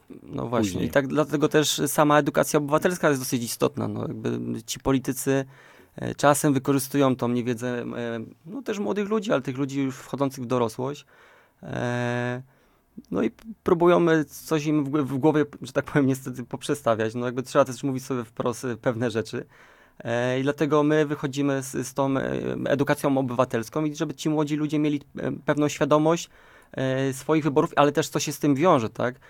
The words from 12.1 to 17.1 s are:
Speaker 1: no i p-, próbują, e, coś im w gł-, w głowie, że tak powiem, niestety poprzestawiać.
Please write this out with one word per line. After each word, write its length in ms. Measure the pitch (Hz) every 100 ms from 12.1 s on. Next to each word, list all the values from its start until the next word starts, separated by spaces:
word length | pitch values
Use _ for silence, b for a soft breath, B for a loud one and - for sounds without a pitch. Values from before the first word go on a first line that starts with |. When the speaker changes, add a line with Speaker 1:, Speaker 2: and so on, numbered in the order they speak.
| 120 120 123 131 b b b b - -
Speaker 1:
no 100 | -
i 100 | -
p-, 120 | - 226 214
próbują, 460 | - 175 170 175 170
e, 160 | 160 151
coś 400 | - - 156 147
im 180 | 151
w 60 | 139
gł-, 140 | 147 131
w 120 | 139
głowie, 280 | 151 151 143 -
że 100 | -
tak 140 | - -
powiem, 200 | 151 131
niestety 380 | 131 139 127
poprzestawiać. 720 | 120 123 - 143 - 110 110